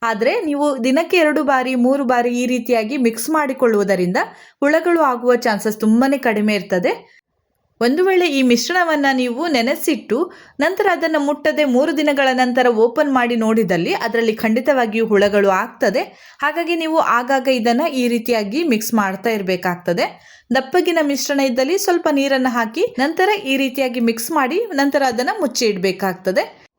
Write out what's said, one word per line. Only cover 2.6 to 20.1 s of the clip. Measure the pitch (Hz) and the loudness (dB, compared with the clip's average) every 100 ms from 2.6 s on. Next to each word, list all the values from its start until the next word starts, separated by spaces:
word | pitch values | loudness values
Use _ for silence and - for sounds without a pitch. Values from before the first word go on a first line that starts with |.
| 247 233 214 285 | 0 -2 0 -2
ಮಿಕ್ಸ್ | 233 226 - | -2 -2 -2
ಮಾಡಿಕೊಳ್ಳುವುದರಿಂದ | 311 285 262 240 214 196 185 180 226 440 - - _ | -2 -2 0 2 2 2 0 0 0 -4 -8 -20 _
ಹುಳಗಳು | 285 320 339 339 | 0 2 2 2
ಆಗುವ | 285 240 240 240 | 2 2 2 2
ಚಾನ್ಸಸ್ | 240 208 220 214 | 2 -2 -2 -2
ತುಂಬಾನೇ | 220 226 269 277 | 2 4 2 2
ಕಡಿಮೆ | 254 214 214 | 0 0 0
ಇರ್ತದೆ. | 208 - 185 254 480 - _ _ _ _ _ _ _ | -2 -2 0 0 -2 -8 _ _ _ _ _ _ _
ಒಂದು | 233 302 | 0 2
ವೇಳೆ | 370 370 359 | 2 2 2
ಈ | 269 | 2
ಮಿಶ್ರಣವನ್ನ | 254 240 - 359 339 302 277 | 4 2 2 0 0 2 0
ನೀವು | 262 247 240 339 | 0 -2 -2 -2
ನೆನೆಸಿಟ್ಟು | 254 226 320 - 233 - 240 359 - - - | 0 0 -2 -2 -2 -2 -2 -2 -8 -18 -4
ನಂತರ | 302 370 403 | -2 0 0
ಅದನ್ನ | 330 330 311 | 0 0 0
ಮುಟ್ಟದೆ | 285 294 302 302 | -2 -2 -2 0
ಮೂರು | 294 247 320 294 | 2 2 2 0
ದಿನಗಳ | 294 277 262 | 0 2 2
ನಂತರ | 254 247 247 247 | 2 0 2 2
ಓಪನ್ | 220 226 - 294 | 4 2 2 0
ಮಾಡಿ | 262 240 240 | 2 0 0
ನೋಡಿದಲ್ಲಿ | 220 226 185 170 208 | 0 0 2 0 0
ಅದರಲ್ಲಿ | 392 233 233 226 | -4 -2 0 0
ಖಂಡಿತವಾಗಿಯೂ | 220 220 226 302 269 233 220 226 | 0 0 0 2 2 0 -2 0
ಹುಳಗಳು | 202 202 202 196 | 2 4 4 2
ಆಗ್ತದೆ. | 185 233 - 226 240 349 - - - | 2 -2 -2 -2 0 -4 -10 -20 -6
ಹಾಗಾಗಿ | 285 311 330 339 | -4 -2 -2 -2
ನೀವು | 320 320 | 0 0
ಆಗಾಗ | - 233 247 269 262 | 2 0 0 0 2
ಇದನ್ನ | 254 226 233 330 | 0 2 0 0
ಈ | 262 240 | 0 0
ರೀತಿಯಾಗಿ | 233 233 226 196 269 | -2 0 -2 -2 -2
ಮಿಕ್ಸ್ | 339 220 - | 0 -2 0
ಮಾಡ್ತಾ | 220 196 196 233 | -2 -2 -2 -4
ಇರ್ಬೇಕಾಗ್ತದೆ. | 214 185 185 185 175 - 175 330 | -4 -2 -2 -2 -4 -4 -2 -4